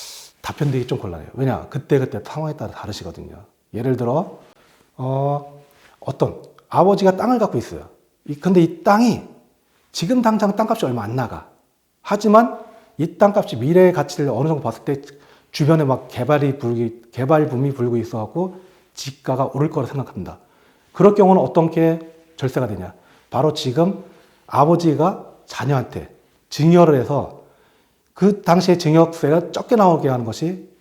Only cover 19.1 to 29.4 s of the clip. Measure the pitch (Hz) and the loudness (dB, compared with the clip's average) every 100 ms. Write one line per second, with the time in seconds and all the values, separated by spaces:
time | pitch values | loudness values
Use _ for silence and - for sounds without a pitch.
19.1 | - - 131 131 127 156 151 120 139 123 | -10 -6 -4 -2 -2 -2 -2 -6 -6 -8
20.1 | 101 80 78 _ _ _ _ _ - 202 | -10 -14 -16 _ _ _ _ _ 4 4
21.1 | 208 185 185 131 170 160 165 165 165 - | 6 6 4 2 2 0 2 0 0 -6
22.1 | - _ - 131 139 120 92 90 - _ | -20 _ -8 -6 -4 -4 -6 -12 -16 _
23.1 | _ _ 120 156 151 131 123 180 202 - | _ _ -2 0 -2 -4 0 0 -2 -12
24.1 | _ _ _ - 127 147 170 170 135 175 | _ _ _ -4 2 4 4 2 2 0
25.1 | 202 - - - - 120 135 - 92 - | -2 -10 -20 -16 -8 -2 -2 -4 -10 -14
26.1 | _ _ _ _ - 160 175 165 139 - | _ _ _ _ 0 6 8 8 4 2
27.1 | 139 98 - - _ _ _ _ _ _ | -4 -4 -10 -20 _ _ _ _ _ _
28.1 | - 190 202 - 175 185 175 156 160 165 | 0 0 2 2 2 4 2 4 4 4
29.1 | - 143 165 | 2 0 0